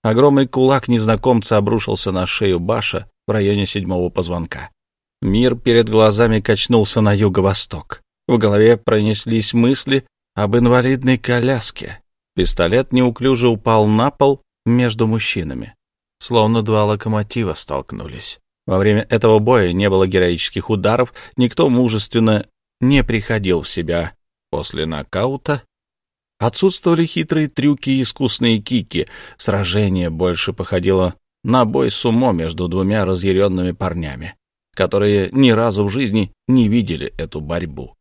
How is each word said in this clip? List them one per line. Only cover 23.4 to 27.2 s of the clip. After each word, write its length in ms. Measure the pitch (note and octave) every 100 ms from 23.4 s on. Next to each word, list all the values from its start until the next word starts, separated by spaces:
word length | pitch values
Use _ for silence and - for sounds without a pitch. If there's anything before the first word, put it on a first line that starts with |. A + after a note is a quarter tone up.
| F#2+ E2+
в 80 | D#2
себя 440 | - E2 E2+ D#2+ _ _ _ _
после 340 | D2 D2 D#2 D#2+
нокаута. 800 | D#2 C#2 F#2 B2 C#3+ - C#3 _ _ _ _ _ _ _ _
Отсутствовали 680 | A2+ - F#3+ - F3 E3 E3
хитрые 420 | F3